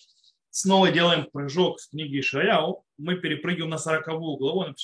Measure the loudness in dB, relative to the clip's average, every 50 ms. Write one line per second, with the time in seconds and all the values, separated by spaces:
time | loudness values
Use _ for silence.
0 | -18 _ _ _ _ _ _ _ _ _ -6 -2 2 4 6 6 6 6 6 4
1 | 4 4 4 2 0 -6 -8 -8 -8 -4 0 2 2 2 0 -6 -14 -12 -10 -10
2 | -8 -4 -4 -2 -2 -2 0 0 2 2 2 2 2 0 -4 -6 _ _ _ -10
3 | -4 -4 -4 -2 -2 -4 -4 -4 -4 -4 -4 -4 -4 -6 -6 -6 -2 -2 -2 -2
4 | -2 -4 -6 -6 -4 -6 -4 -2 -2 0 0 -2 -4 -4 -8 -12